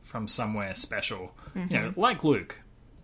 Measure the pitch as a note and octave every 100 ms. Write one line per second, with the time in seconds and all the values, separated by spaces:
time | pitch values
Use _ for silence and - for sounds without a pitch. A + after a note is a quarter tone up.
0 | - A#2 G#2+ - A2 G#2+ G2 F#2+ - G#2+
1 | - G2 F2+ - - F#3+ F3 C#3+ A2 F#3
2 | A#3 G3+ D#3 A#2 E2 - - - - -